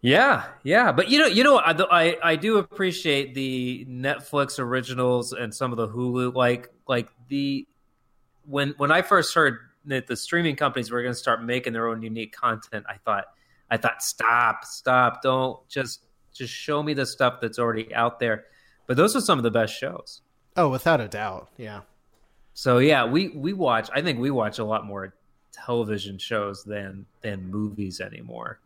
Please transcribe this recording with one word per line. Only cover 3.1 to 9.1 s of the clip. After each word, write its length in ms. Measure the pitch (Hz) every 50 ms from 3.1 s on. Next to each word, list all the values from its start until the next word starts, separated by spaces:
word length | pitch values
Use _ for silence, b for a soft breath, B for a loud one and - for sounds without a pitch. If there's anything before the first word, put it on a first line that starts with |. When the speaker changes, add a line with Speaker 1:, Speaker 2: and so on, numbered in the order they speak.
| 147 139 139 135 123
Speaker 1:
the 500 | 131 135 131 131 127 127 127 127 104 117 135
Netflix 680 | 127 123 127 139 143 - 139 - - 143 139 135 - -
originals 760 | 131 120 123 127 120 120 127 127 127 127 123 123 120 123 -
and 200 | - 120 113 107
some 200 | - 135 127 120
of 60 | 113
the 100 | 113 104
Hulu. 460 | 107 117 123 127 123 127 123 123 123
Like, 360 | 131 123 120 123 123 - - _ _ _
like, 220 | - 131 120 117 - _ _ 120 123
the, 380 | 139 139 139 139 139 139 - _ _ _ _ _ _ _ _ _ _ _ _ _ _ _ _
when, 300 | 147 139 143 143 139 143
when 160 | - 143 139 156
I 100 | 180 185
first 320 | -